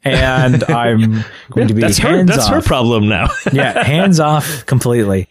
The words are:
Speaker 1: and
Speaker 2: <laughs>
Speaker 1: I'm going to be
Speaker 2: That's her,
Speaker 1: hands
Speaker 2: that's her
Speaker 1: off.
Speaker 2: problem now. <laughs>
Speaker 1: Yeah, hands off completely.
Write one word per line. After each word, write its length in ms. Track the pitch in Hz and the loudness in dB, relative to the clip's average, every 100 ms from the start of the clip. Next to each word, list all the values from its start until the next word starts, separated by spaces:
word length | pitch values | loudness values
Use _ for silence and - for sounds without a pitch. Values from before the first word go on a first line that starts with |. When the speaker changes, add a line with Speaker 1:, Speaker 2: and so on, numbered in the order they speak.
Speaker 1:
and 600 | 139 131 131 131 127 123 | -2 0 0 2 2 2
Speaker 2:
<laughs> 40 | - | 0
Speaker 1:
I'm 540 | 120 120 113 110 110 107 - - | 0 0 2 0 -2 -6 -14 -8
going 180 | - 113 | -2 0
to 60 | |
be 80 | 107 | 2
Speaker 2:
That's 160 | 151 202 | 0 0
her, 100 | - - | 0 2
Speaker 1:
hands 140 | 180 | 2
Speaker 2:
that's 180 | 196 107 | 2 0
her 100 | 302 | 0
Speaker 1:
off. 60 | |
Speaker 2:
problem 440 | - 139 117 117 104 | 0 0 0 2 0
now. 200 | 98 117 - | 0 -2 -4
<laughs> 120 | - | -4
Speaker 1:
Yeah, 300 | 135 135 - | -2 -2 -2
hands 340 | 170 151 196 165 | 0 0 2 2
off 440 | 151 151 143 147 - | 2 0 -2 -10 -2
completely. 640 | 127 123 120 104 95 90 | -2 0 0 0 -2 -4